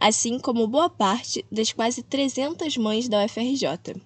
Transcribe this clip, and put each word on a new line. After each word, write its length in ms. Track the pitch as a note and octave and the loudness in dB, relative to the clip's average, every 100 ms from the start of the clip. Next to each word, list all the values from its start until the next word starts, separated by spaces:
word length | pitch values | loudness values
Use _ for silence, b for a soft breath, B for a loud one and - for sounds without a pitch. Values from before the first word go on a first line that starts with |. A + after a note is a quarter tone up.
assim 400 | G#3+ A3 A#3 B3 | 2 4 0 -2
como 260 | C4 A#3 G#3+ | 0 2 2
boa 240 | C4+ F4 | 4 2
parte 540 | - G3+ A3+ - - - | 2 2 2 -2 -8 -6
das 200 | G#3+ A3 | -2 -2
quase 300 | - A3+ A#3+ | 0 -2 -2
trezentas 760 | - C#4 C#4 B3+ C#4+ E4+ D#4+ B3+ | -4 -2 0 0 -4 -4 -4 -2
mães 320 | G#3+ A3 B3 | 0 0 2
da 100 | G#3 | 2
U 20 | |
F 180 | G#3 - | 2 0
R 160 | A#3+ | -2
J. 400 | C4+ E3+ D#3+ - - | 0 -2 -4 -8 -12